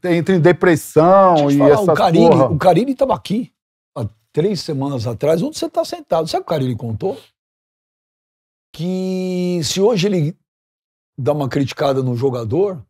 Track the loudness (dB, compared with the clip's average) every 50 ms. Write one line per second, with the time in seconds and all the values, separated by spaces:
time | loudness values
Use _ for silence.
0 | 0 0 0 0 2 2 2 4 4 4 2 4 2 2 2 2 -2 0 2 4
1 | 4 6 6 6 6 6 4 4 2 2 2 4 4 4 4 4 4 0 2 2
2 | 2 2 4 6 6 6 6 4 4 2 0 2 2 4 4 4 2 0 -2 -2
3 | -2 -2 -2 -6 _ -6 -6 -6 -6 -8 _ _ _ _ _ _ _ _ _ -10
4 | -10 -10 _ _ _ _ _ -2 -2 -2 -4 -4 -6 -8 -6 -6 -4 -4 -6 -6
5 | -6 -8 -6 -4 0 0 0 0 -2 -6 -6 -8 -10 -6 _ -4 -6 -4 -8 -14
6 | -6 _ -2 -2 -2 -2 -6 -6 -6 -4 -4 -4 -4 -4 -6 -6 -8 -8 -8 -6
7 | -6 -8 -8 -8 _ _ _ _ _ _ _ _ _ _ _ _ _ _ _ _
8 | _ _ _ _ _ _ _ _ _ _ _ _ _ _ _ -8 -6 -6 -4 -4
9 | -4 -4 -4 -4 -4 -4 -4 -4 -2 -2 -2 -4 -4 -4 -2 0 0 0 2 0
10 | 0 0 0 -2 -2 -4 -6 _ _ _ _ _ _ _ _ _ _ _ _ _
11 | _ _ _ -6 -4 -2 -2 -2 -4 -4 -2 -2 -4 -4 -4 -4 -2 -2 -2 -2
12 | -2 -4 -4 -2 -4 -4 -4 -4 -6 -4 -2 -2 -2 -2 -4 -10 -16 _